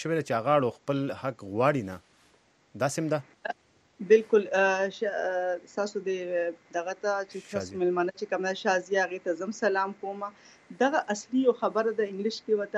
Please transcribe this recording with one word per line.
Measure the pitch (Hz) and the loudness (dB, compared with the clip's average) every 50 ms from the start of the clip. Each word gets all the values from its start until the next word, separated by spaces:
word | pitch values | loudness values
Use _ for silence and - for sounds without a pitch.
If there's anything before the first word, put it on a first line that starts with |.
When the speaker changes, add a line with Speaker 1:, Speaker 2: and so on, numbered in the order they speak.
Speaker 1:
شوې | - 156 165 160 | -4 -2 -2 -2
ده | |
چې | 139 - | 0 0
هغه | 127 113 110 135 147 147 | -2 0 2 4 4 4
اړو | 131 117 | 4 2
خپل | - - _ - 139 139 139 135 | 0 -2 _ -2 -2 0 -2 -4
حق | 131 - - 135 120 - 104 98 98 | -4 -6 -6 -6 -6 -8 -8 -6 0
غواړي | 110 123 143 151 135 104 | 2 4 4 2 2 -2
نه. | 95 92 87 - _ _ _ _ _ _ _ _ _ _ _ _ _ - 104 | -6 -8 -12 -14 _ _ _ _ _ _ _ _ _ _ _ _ _ -6 -2
داسې | 123 139 - 170 | -2 -2 -2 -2
هم | 160 151 | -2 -2
ده؟ | 151 151 143 - _ _ - - - _ _ _ _ _ _ _ _ - 208 175 | -2 -2 -4 -6 _ _ -10 -10 -10 _ _ _ _ _ _ _ _ -6 4 6
Speaker 2:
بالکل، | 214 226 220 - 233 208 196 - | 6 6 6 6 2 2 2 2
آ، | 185 190 196 190 190 190 190 196 | 2 4 4 4 4 2 0 -2
ش-، | 190 - 226 | -2 -4 -4
آ، | 202 190 - - 185 185 180 180 180 180 175 175 165 | -4 -2 -2 -2 -2 0 0 0 -2 -2 -4 -6 -8
ستاسو | - 214 202 202 - 202 | -4 -4 -4 -2 -4 -6
د | 180 190 190 185 180 175 180 170 170 170 165 - _ - - | -4 -4 -4 -4 -2 -2 -2 0 0 -2 -4 -6 _ -8 -6
دغه | 170 170 180 190 - | -6 -4 -4 -6 -4
ته | - 208 202 196 196 | -2 -2 -2 -2 -4
چې | 196 - | -6 -10
تاسو | 190 - - | -12 -10 -8
Speaker 1:
شازیه. | 202 202 190 180 196 185 | -6 -6 -6 -6 -4 0
Speaker 2:
مېلمانه | 180 180 180 180 175 180 - - | 0 2 2 2 0 -2 -4 -6
چې | 214 - | -6 -4
کوم | 190 180 185 185 | -4 -2 -2 -2
ده، | 190 | -2
شازیه، | - - 214 185 185 185 185 202 196 185 | -2 0 2 2 2 0 0 0 2 2
هغې | 175 180 185 - | 0 -2 -4 -4
ته | 180 170 | -4 -4
زه | 165 190 | -2 -4
هم | 196 | -8
سلام | 214 - 226 202 190 190 190 196 202 - | -4 -2 0 0 2 0 0 -2 -4 -8
کوم. | - 196 196 202 202 202 - - - - - - _ - 185 - | -8 -10 -8 -8 -8 -10 -12 -14 -20 -20 -20 -20 _ -10 -2 0
دغه | 247 277 302 311 - - 208 | 2 2 2 2 0 -2 -4
اصلي | 208 - - 240 262 262 | -6 -4 -2 0 2 4
یو | 247 226 | 4 4
خبره | - - 190 - 214 220 226 | 2 2 -2 0 0 0 0
ده، | 214 220 214 202 | 0 0 0 -2
انګلیش | 196 190 202 226 220 - | -2 -2 -4 -4 -4 -4
کې | - - 214 208 | -2 0 0 0
ورته، | 202 208 - | 0 0 -2